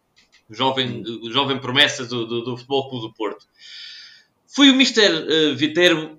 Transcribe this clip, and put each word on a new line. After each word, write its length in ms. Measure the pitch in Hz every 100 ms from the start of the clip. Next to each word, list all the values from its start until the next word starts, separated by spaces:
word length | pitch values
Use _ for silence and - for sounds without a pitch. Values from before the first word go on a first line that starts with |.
| _ _ _ _ -
o 60 |
jovem, 480 | 110 131 131 123 - 110 110
o 80 | 117
jovem 260 | 123 139 131
promessa 460 | 127 135 139 135
do, 220 | 117 123 110
do, 180 | 117
do 120 | 117 120
Futebol 320 | - 139 131
Clube 200 | 127 110
do 60 |
Porto. 320 | - 104 - _ _ - - - - - - _ _ _
Foi 240 | - 277
o 40 |
mister, 380 | 262 254 220 196 160 -
eh, 260 | 160 151
Viterbo 640 | 127 151 160 180 160 156